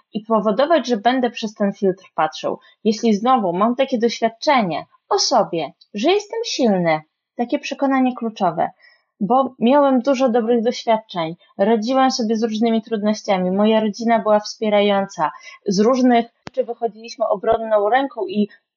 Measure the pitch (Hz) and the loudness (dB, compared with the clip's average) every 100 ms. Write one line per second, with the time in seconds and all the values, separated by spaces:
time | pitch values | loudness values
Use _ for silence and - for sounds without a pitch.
0 | _ 208 214 220 208 202 294 330 247 226 | _ -10 -2 0 0 0 2 2 0 -2
1 | 233 262 240 - 214 - 202 196 196 180 | 0 0 -2 -4 -10 -4 -4 0 -2 -2
2 | - - 156 - - - _ _ 214 214 | -6 -2 -2 -2 -8 -8 _ _ -2 0
3 | 233 202 233 254 190 175 220 247 269 240 | 0 2 2 2 2 0 0 0 -2 0
4 | 233 - 226 226 311 269 190 151 - _ | -2 0 -4 -2 0 2 0 -4 -10 _
5 | - 392 - 247 175 170 143 - _ 202 | -4 -2 2 0 0 -2 -6 -12 _ -4
6 | 269 415 - 453 466 - 240 190 170 156 | 0 0 -2 -8 -6 -2 0 2 2 -2
7 | - _ _ - 240 285 - 269 277 262 | -4 _ _ -8 -4 -4 -6 -4 -2 0
8 | 254 247 226 220 185 165 151 _ _ _ | 0 -2 -8 -2 -4 -2 -4 _ _ _
9 | _ - 190 254 262 - 226 285 277 262 | _ -6 0 0 0 0 2 4 4 2
10 | 277 254 262 240 220 240 226 - - 220 | 2 0 2 0 0 0 0 -4 -2 -2
11 | - 180 160 170 _ - 202 226 214 262 | -2 -8 -6 -8 _ -2 2 2 0 2
12 | 262 254 220 226 233 214 233 226 - 220 | 2 0 -2 -2 -2 0 0 0 -2 -4
13 | 208 208 - 190 185 190 214 220 214 196 | -2 -2 -2 0 0 2 2 2 0 -2
14 | 226 226 214 208 208 - 214 208 202 196 | 0 0 2 0 0 -6 0 2 2 0
15 | 196 - 151 - - - - 190 220 254 | -2 -4 -6 -6 -20 -10 -2 2 2 4
16 | 254 233 233 _ - - 220 233 233 214 | 4 2 0 _ -12 -6 -6 -4 -6 -8
17 | 226 - 220 202 226 226 220 214 202 247 | -14 -6 -4 -2 0 -2 2 0 2 2
18 | 277 233 202 208 208 - _ | 0 -6 -4 -2 -2 -4 _